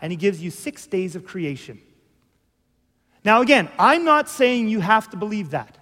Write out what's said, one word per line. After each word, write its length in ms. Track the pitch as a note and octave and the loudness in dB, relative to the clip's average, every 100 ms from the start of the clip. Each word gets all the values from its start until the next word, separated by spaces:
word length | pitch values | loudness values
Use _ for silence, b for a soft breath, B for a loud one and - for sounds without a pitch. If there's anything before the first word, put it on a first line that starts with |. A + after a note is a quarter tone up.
And 100 | D#3+ | -10
he 40 | F3 | -2
gives 260 | G3 E3+ | -2 -2
you 80 | F3 | -8
six 360 | - D4 C#4+ - | -10 -12 -12 -8
days 280 | F#3+ F#3 | -6 -4
of 100 | F3 | -8
creation. 560 | - F#3+ D#3 C3+ - G#2 _ _ _ _ _ _ _ _ _ _ _ _ _ _ | -14 -8 -8 -8 -12 -20 _ _ _ _ _ _ _ _ _ _ _ _ _ _
Now, 180 | G#3 A3+ | 2 4
again, 260 | B3 C4+ E3 - | 6 4 2 2
I'm 260 | G#3+ E4 | 4 4
not 240 | E4 D4+ D4 | 4 2 2
saying 400 | - B3 B3 A3 | 0 0 0 -2
you 120 | A3 | -2
have 300 | F3+ A3 - | 2 0 0
to 60 | F3+ | -8
believe 340 | G#3 G#3+ E3 | -6 -6 -6
that. 260 | C#3 A2 _ | -8 -10 _